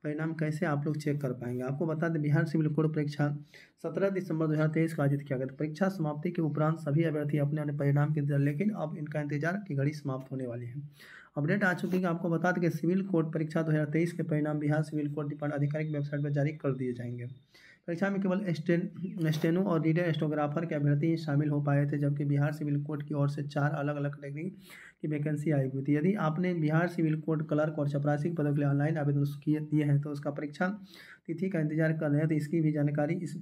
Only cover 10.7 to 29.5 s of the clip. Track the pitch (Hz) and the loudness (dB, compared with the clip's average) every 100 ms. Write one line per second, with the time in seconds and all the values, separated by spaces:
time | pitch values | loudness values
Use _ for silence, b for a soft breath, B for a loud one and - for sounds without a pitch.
10.7 | 135 147 B B B B - 147 202 196 | -12 -14 B B B B -4 0 2 2
11.7 | 175 208 185 185 170 180 165 180 175 170 | 0 0 0 0 0 0 2 2 2 0
12.7 | 160 165 190 190 165 156 160 156 - 160 | 0 0 0 2 0 0 -2 -2 -2 2
13.7 | 156 147 156 170 - 165 151 151 151 147 | 2 2 0 0 -2 -2 0 0 0 0
14.7 | 151 156 151 147 147 147 151 147 143 143 | 0 0 -2 -4 -4 -6 -4 -4 0 0
15.7 | 151 156 147 143 147 147 143 139 156 143 | 0 -2 -2 -2 -2 0 2 0 0 -2
16.7 | 127 127 120 120 123 123 - B B B | -2 -2 -4 -6 -8 -10 -12 B B B
17.7 | B - 170 196 196 196 185 202 156 160 | B -8 -2 0 0 0 0 0 -2 2
18.7 | 170 202 - - 196 156 156 165 170 196 | 2 0 -6 -8 -2 0 2 2 2 2
19.7 | 165 156 160 175 151 156 151 147 147 170 | 2 4 2 2 0 0 0 0 -2 -2
20.7 | 151 143 147 165 165 156 143 147 143 143 | 0 2 4 2 0 0 2 2 0 2
21.7 | 143 143 147 143 143 147 143 147 151 151 | 2 2 2 0 0 0 2 2 0 -2
22.7 | 143 147 151 147 147 143 143 143 147 147 | -2 -2 -6 -4 0 0 0 -4 0 0
23.7 | 147 143 147 143 143 139 143 180 B B | 0 -2 -2 -4 -4 -10 -8 -8 B B
24.7 | B B B 156 151 151 151 156 143 131 | B B B -4 -2 -2 0 2 2 2
25.7 | 135 139 147 165 208 156 156 180 175 151 | -2 2 4 4 2 0 0 0 2 2
26.7 | 160 175 170 160 156 156 156 156 151 151 | 4 2 2 0 0 0 -2 0 0 0
27.7 | 156 143 143 147 147 147 165 147 143 143 | 0 -2 0 0 0 0 0 0 2 2
28.7 | 143 147 160 147 143 143 - - | 2 2 2 2 2 0 -2 0